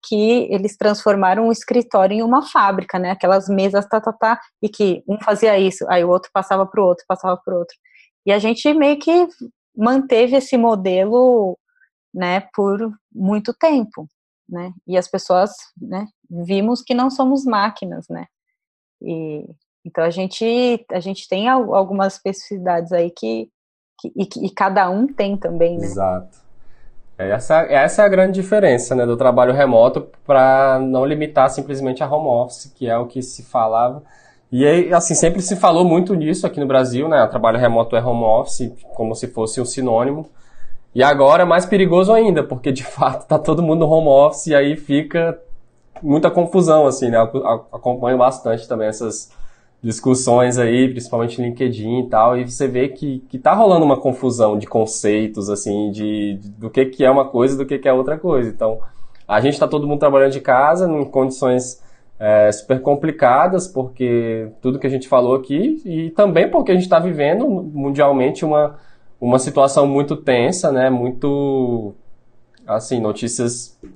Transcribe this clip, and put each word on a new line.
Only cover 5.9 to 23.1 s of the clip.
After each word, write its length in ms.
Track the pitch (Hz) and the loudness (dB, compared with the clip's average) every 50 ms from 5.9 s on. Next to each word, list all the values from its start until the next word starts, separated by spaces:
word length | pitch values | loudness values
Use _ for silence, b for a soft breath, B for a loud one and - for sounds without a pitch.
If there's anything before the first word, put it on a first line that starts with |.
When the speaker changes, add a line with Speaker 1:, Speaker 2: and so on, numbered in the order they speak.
| 185 180 170 | 2 2 4
Speaker 1:
o 40 | 180 | 2
outro 220 | 180 185 185 - | 2 0 0 -2
passava 340 | _ 196 190 - 196 190 190 | _ -4 -2 0 0 0 0
pro 180 | 190 - 214 196 | -2 0 2 2
outro, 200 | 180 175 175 - | 2 2 0 -2
passava 340 | _ 185 - - 185 180 185 _ | _ -6 -4 -2 -4 -4 -4 _
pro 140 | - 185 175 | -6 -4 -4
outro. 180 | 170 - _ _ b b b b b b b _ _ | -6 -6 _ _ b b b b b b b _ _
E 60 | 196 | 0
a 60 | 196 208 | 0 2
gente 340 | 196 220 233 - - 294 302 | 2 -2 -2 0 0 0 2
meio 240 | 311 294 285 294 285 | 4 4 2 2 0
que 300 | - 320 330 359 359 339 - _ 247 233 _ _ _ _ _ | 0 2 4 4 2 2 -2 _ -20 -20 _ _ _ _ _
manteve 600 | - 214 240 262 269 269 269 254 220 247 240 262 | -2 0 2 2 0 2 2 2 2 4 4 2
esse 200 | 269 262 - 269 | 0 0 0 0
modelo, 1000 | 247 233 233 220 196 185 190 180 185 190 208 226 247 254 254 247 226 202 185 175 _ _ _ _ _ _ _ _ _ _ _ | 2 2 2 0 0 -2 0 0 0 0 2 2 4 4 4 4 4 0 0 -4 _ _ _ _ _ _ _ _ _ _ _
né, 300 | - 185 180 175 180 196 190 - - | -10 -6 -4 -2 -2 -4 -4 -6 -4
por 240 | - 196 196 196 202 226 226 208 _ _ _ _ | -2 -2 -2 -2 -2 -6 -8 -10 _ _ _ _
muito 400 | - 190 190 208 208 208 240 240 | -4 -2 -2 -2 -2 -4 -6 -4
tempo, 520 | _ - 320 302 262 220 - _ - 160 151 _ _ _ _ _ _ _ - | _ 0 2 2 2 -2 -4 _ -18 -20 -20 _ _ _ _ _ _ _ -14
né? 240 | 175 175 175 185 175 180 _ | -14 -12 -12 -14 -16 -18 _
E 120 | - 185 180 | -2 -2 -2
as 100 | 180 - | -2 0
pessoas, 440 | - 185 - - 185 180 196 202 190 - - _ _ 175 | -8 -8 -2 0 2 2 2 0 -4 -16 -20 _ _ -18
né, 260 | 170 - 185 190 214 214 _ _ _ _ | -14 -10 -10 -10 -10 -12 _ _ _ _
vimos 540 | 170 170 175 175 196 196 202 226 247 233 | -12 -12 -6 -2 -2 0 0 0 -2 -4
que 120 | - - 254 | -4 -4 -2
não 160 | 240 254 269 | -2 -2 -2
somos 340 | 262 - 262 254 277 269 269 | -2 0 0 0 0 0 -2
máquinas, 600 | 254 220 202 202 214 208 - 196 180 170 165 165 _ | -2 -2 -2 -2 -4 -6 -10 -14 -12 -12 -14 -12 _
né? 160 | 170 165 175 _ _ _ _ _ _ _ _ _ _ _ _ _ _ _ | -14 -14 -14 _ _ _ _ _ _ _ _ _ _ _ _ _ _ _
E, 460 | - - 165 160 160 156 151 151 - - 160 _ _ _ _ _ _ | -12 -10 -10 -8 -8 -10 -10 -12 -14 -16 -20 _ _ _ _ _ _
então, 200 | 170 _ 170 165 | -10 _ -2 -2
a 60 | 170 | -2
gente, 720 | 165 185 185 185 - - 226 226 233 247 247 247 240 233 233 - | -2 -4 -6 -8 -6 -4 -2 -2 0 0 0 0 -2 -4 -6 -8
a 100 | - 185 | -10 -8
gente 280 | 165 190 196 190 - - | -8 -8 -10 -12 -8 -6
tem 200 | 190 190 214 247 | -6 -2 0 0
al-, 260 | 262 262 233 196 - | 0 0 0 0 0
algumas 400 | 196 196 185 202 196 196 196 - | 0 0 0 -2 -2 -2 -2 -4
especificidades 800 | - _ 196 196 196 - - 208 190 180 180 175 170 170 170 | -6 _ -8 -8 -8 -12 -12 -12 -6 -2 -2 -2 -2 -2 -2
aí 180 | 180 170 170 170 | -2 -2 -2 -2